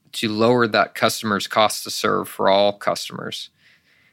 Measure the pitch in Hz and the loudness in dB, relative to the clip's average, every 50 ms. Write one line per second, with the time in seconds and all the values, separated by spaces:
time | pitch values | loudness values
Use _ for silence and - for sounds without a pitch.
0 | _ _ - - - 110 107 107 113 117 123 123 120 113 104 107 92 - - - | _ _ -8 -6 -4 -4 0 2 2 4 4 4 2 2 2 2 2 0 0 0
1 | 117 110 - - - 110 104 95 - - - 113 107 104 - - - 101 - - | 0 0 0 -2 -2 -2 -2 -2 -2 0 2 2 2 2 0 -4 -8 -8 -6 -4
2 | - 107 101 95 95 - - - 104 98 95 98 101 101 101 - - - 90 - | -2 0 0 -2 -4 -6 -4 0 2 4 4 4 4 2 0 -2 -4 -4 -4 -4
3 | - - - - 85 - - - - - _ _ _ _ _ _ _ _ _ _ | -6 -10 -12 -12 -10 -10 -10 -12 -14 -16 _ _ _ _ _ _ _ _ _ _
4 | _ _ | _ _